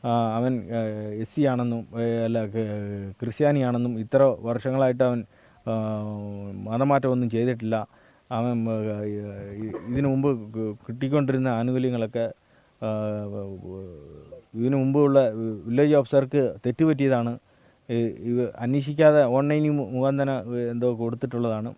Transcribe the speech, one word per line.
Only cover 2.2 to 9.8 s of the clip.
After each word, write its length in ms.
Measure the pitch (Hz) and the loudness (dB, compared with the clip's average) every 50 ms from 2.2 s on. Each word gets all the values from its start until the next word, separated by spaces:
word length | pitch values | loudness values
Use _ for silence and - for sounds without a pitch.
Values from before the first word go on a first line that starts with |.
| 113 | 0
അല്ല, 120 | 113 117 117 110 104 101 | 0 0 -2 -2 -2 -4
ക-, 120 | 113 110 107 104 104 104 101 101 101 98 98 95 _ | -4 -4 -4 -4 -6 -6 -6 -6 -8 -8 -10 -8 _
ക്രിസ്ത്യാനിയാണെന്നും 760 | - 117 113 - 147 147 147 143 131 123 120 120 123 123 120 110 110 | -8 -8 -2 0 2 2 2 2 2 0 0 0 -2 -2 -2 -4 -6
ഇത്ര 160 | 107 - 135 139 135 117 85 107 117 | 0 4 4 6 6 4 0 -2 -4
വർഷങ്ങളായിട്ട് 560 | 117 120 - 135 131 135 135 131 127 123 131 127 | -4 -2 -2 -2 0 2 2 2 4 2 2 2
അവൻ, 100 | 123 120 104 - _ _ _ _ _ _ _ 120 | 2 -2 -4 -8 _ _ _ _ _ _ _ -4
ആ, 40 | 110 110 110 110 110 107 107 107 104 104 104 104 101 101 101 101 98 98 98 104 | -4 -2 -2 -4 -4 -6 -6 -6 -8 -8 -10 -10 -10 -10 -10 -12 -10 -10 -8 -4
മതമാറ്റമൊന്നും 640 | 110 120 135 139 143 139 131 131 127 123 123 117 110 | -2 0 2 4 4 4 4 2 2 2 0 0 0
ചെയ്തിട്ടില്ല, 400 | 113 117 127 127 113 113 110 113 110 104 - _ _ _ _ _ _ _ _ 127 113 | 0 0 0 0 -2 -2 -2 -2 -2 -2 -6 _ _ _ _ _ _ _ _ -4 -2
അവൻ, 160 | 117 123 123 117 113 113 110 | -2 0 0 -2 -2 -2 -2
ഏഹ്, 260 | 110 107 107 104 104 107 104 104 104 104 104 98 98 101 101 101 104 110 | -2 -2 -4 -4 -4 -6 -6 -6 -6 -8 -10 -12 -12 -12 -12 -12 -10 -10
ഇ-, 100 | 110 - - | -10 -10 -10